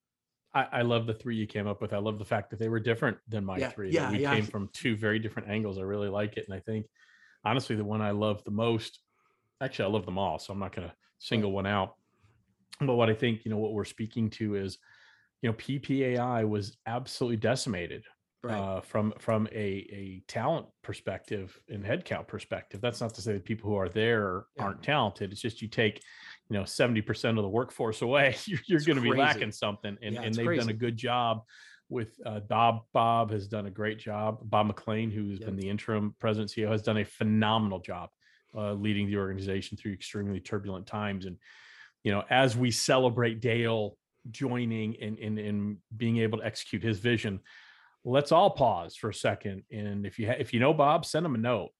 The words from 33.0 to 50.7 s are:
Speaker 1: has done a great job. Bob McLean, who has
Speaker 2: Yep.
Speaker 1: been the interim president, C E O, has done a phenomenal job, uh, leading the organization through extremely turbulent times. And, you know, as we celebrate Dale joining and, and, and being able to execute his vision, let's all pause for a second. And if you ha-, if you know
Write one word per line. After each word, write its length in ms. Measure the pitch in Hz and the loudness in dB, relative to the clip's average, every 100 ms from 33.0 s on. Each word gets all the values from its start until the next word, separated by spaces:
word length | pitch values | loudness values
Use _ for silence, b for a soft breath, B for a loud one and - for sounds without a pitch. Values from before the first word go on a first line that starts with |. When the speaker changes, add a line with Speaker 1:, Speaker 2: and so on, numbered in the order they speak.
| 117 117 113 | 4 4 2
Speaker 1:
has 160 | 107 98 | -2 -4
done 180 | 107 101 | -6 -6
a 40 | |
great 260 | 98 107 113 | -4 -4 -4
job. 420 | 110 104 107 107 | -6 -4 -2 -2
Bob 240 | 110 107 107 | 2 4 4
McLean, 420 | 101 - 110 113 | 2 -2 -2 -2
who 200 | 104 104 | -2 -4
has 100 | 98 | -4
Speaker 2:
Yep. 60 | 107 | -6
Speaker 1:
been 80 | 95 | -4
the 140 | 95 | -2
interim 440 | 104 - 110 104 - | -2 0 0 0 0
president, 320 | 113 107 104 | 0 0 -2
C 120 | - | -2
E 20 | 107 | 0
O, 60 | |
has 100 | 110 | 2
done 160 | 104 107 | 2 2
a 80 | 104 | 0
phenomenal 720 | - 113 107 110 113 107 92 | 0 2 4 6 4 2 -2
job, 300 | - 90 82 _ b b b | -6 -10 -10 _ b b b
uh, 200 | 110 104 | -6 -4
leading 340 | 101 104 101 101 | -2 0 0 2
the 80 | 101 | 0
organization 580 | 95 95 98 95 98 104 | 0 -2 -2 -2 -4 -8
through 160 | 104 | -6
extremely 480 | 92 - 107 101 95 | -8 -6 -4 -2 -4
turbulent 440 | - 104 98 92 104 | -4 -6 -4 -8 -6
times. 400 | 107 104 98 92 | -4 -4 -4 -6
And, 100 | 87 B B B B B _ | -12 B B B B B _
you 80 | 107 | 0
know, 140 | 101 - | 0 4
as 280 | 127 135 113 | 6 6 4
we 140 | 123 | 2
celebrate 680 | 113 - 131 127 120 120 113 | 2 2 4 4 4 0 0
Dale 580 | 120 117 117 113 104 - _ _ - | 0 0 2 0 -2 -6 _ _ -16
joining 720 | 110 135 123 117 113 107 117 | -4 -2 0 -2 -2 -2 -4
and, 160 | 107 110 | -6 -6
and, 220 | 107 107 | -4 -4
and 380 | 104 104 101 104 _ 110 | -2 -2 -2 -6 _ -4
being 220 | 117 117 | 0 2
able 220 | 113 110 | 2 0
to 60 | 110 | -4
execute 380 | - - 104 | -6 -6 -2
his 160 | 113 104 | 0 0
vision, 400 | 120 117 113 98 B B B B B B 123 | 2 2 2 -4 B B B B B B 0
let's 280 | 131 143 | 2 6
all 160 | 165 196 | 6 6
pause 480 | - 123 92 85 - | 6 4 2 -2 -8
for 120 | 113 | -6
a 40 | |
second. 500 | 98 120 101 107 95 - | -2 0 0 -4 -8 -10
And 340 | 110 104 101 101 | -8 -6 -4 -6
if 140 | - | -2
you 80 | 107 | 0
ha-, 80 | 127 | 0
if 160 | 123 | 0
you 60 | 120 | 4
know 140 | 131 | 6